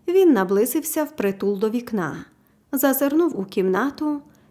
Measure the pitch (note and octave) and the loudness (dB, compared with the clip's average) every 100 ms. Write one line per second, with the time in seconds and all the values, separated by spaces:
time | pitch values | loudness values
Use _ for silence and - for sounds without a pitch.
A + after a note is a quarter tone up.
0 | - F4+ F#4 A#3 F#3 G3 A#3+ D#4+ D4+ - | 0 4 6 6 4 2 2 0 -4 -4
1 | D4+ - G3+ G3 G3 G3+ A3 A#3 A#3+ A3 | -4 -2 -4 -2 -4 -2 -2 -2 -4 -4
2 | D#3+ D#3+ - _ _ _ _ C#4 C#4 C4 | -4 -8 -14 _ _ _ _ -2 0 2
3 | C#4 D4+ E4+ A3+ F#3+ - F#3 F#3 C4 C#4+ | 0 2 0 -2 -6 -2 0 0 -2 -4
4 | D4+ D4 - _ _ | -6 -6 -10 _ _